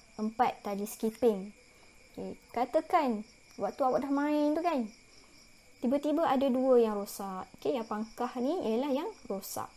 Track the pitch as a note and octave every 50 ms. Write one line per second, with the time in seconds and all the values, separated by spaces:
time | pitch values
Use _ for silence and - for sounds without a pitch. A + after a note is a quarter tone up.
0 | - - - - G#3+ A3 A3 - B3 - - - - G#3 G3+ G3 G#3 A3 - -
1 | - A3 A3 - - A#3 G#3 F#3+ F#3+ G#3 - - - - - - - - - -
2 | - - - F3+ F#3+ F#3 - - - - - A#3 B3+ B3+ - D#4 D#4+ - - E4+
3 | D4 B3+ A3+ G#3 G#3+ - - - - - - - G#3 G3+ - - C#4 B3+ B3 B3+
4 | C4+ C#4 C#4 C#4 C#4+ D4+ D4+ D4+ D4 D4 D4+ E4 E4 F4 D#4+ C4 A3+ G#3 - -
5 | - - - - - - - - - - - - - - - - - A#3 C4+ C#4+
6 | C#4+ D4 D4 D#4+ E4 - C4+ C4 C#4 C4+ A#3+ C4 B3+ C4+ B3+ A#3+ A#3 A3 G#3+ G3+
7 | G3+ - - - G3+ G3 F#3+ F#3 - - - - - G4+ D4+ A#3+ A3+ - G#3+ G#3+
8 | A3 A3 - - A#3+ A#3+ - B3 A#3+ C#4 F4 F#4+ - A3 A3 A#3 C4+ D4 B3+ C#4
9 | E4 A4 G4+ - - - G3+ F#3+ - - - - - - -